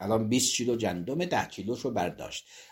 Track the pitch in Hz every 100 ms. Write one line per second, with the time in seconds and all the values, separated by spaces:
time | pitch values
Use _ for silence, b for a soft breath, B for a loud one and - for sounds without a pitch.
0 | 98 113 107 123 123 - 120 113 104 87
1 | 87 147 180 117 82 - 98 120 135 110
2 | 87 - - - - B B